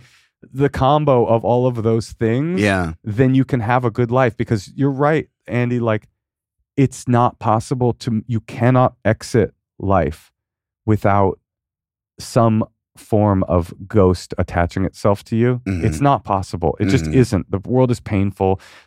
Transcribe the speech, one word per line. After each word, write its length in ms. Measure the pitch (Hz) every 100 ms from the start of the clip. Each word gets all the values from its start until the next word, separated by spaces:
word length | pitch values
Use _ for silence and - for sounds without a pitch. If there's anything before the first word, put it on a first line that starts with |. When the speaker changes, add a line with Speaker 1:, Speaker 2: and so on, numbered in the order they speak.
| - _ _ _ -
Speaker 1:
the 200 | 131 139
combo 560 | - 135 151 147 123 107
of 180 | 117
all 220 | 101 123 127
of 160 | 120
those 300 | 110 113 -
things, 460 | - 113 123 160 185
Speaker 2:
Yeah. 360 | 104 95 82 80
Speaker 1:
then 300 | 117 107 131
you 100 | 131
can 160 | 127 131
have 240 | 110 123
a 60 | 120
good 200 | 107 120
life. 240 | 127 127
Because 380 | - 117 110 -
you're 160 | 107 139
right, 380 | 135 147 156 - _ -
Andy, 320 | 117 120 123
like, 300 | 117 107 - _ _ _ _ _ _
it's 320 | - 131 - -
not 320 | 120 120 -
possible 540 | 120 110 - 127 123
to, 320 | - - 110 -
you 140 | 110
cannot 540 | - - 120 127 127 -
exit 480 | 101 110 - 117 92 - _ -
life 500 | 95 95 85 - _ _ _ _ _ _ 110
without 540 | 104 104 101 98 - _ _ _ _ _ _ _ -
some 440 | - 127 117 110 - _ _ -
form 460 | - 107 104 95 -
of 260 | 87 82 - 98
ghost 440 | 107 92 87 - -
attaching 460 | 90 90 85 98
itself 400 | 95 - 107 101
to 100 | - 113
you. 240 | 120 123 98
Speaker 2:
Mm-hmm. 180 | 90
Speaker 1:
It's 160 | 85 76
not 220 | 139 120
possible. 540 | - 98 95 87 80 -
It 60 | 98
just 160 | 98 78
Speaker 2:
Mm-hmm. 80 |
Speaker 1:
isn't. 360 | 131 120 87 -
The 80 | 95
world 320 | 92 127 127
is 80 | 117
painful. 640 | - 101 98 - 95 95 - -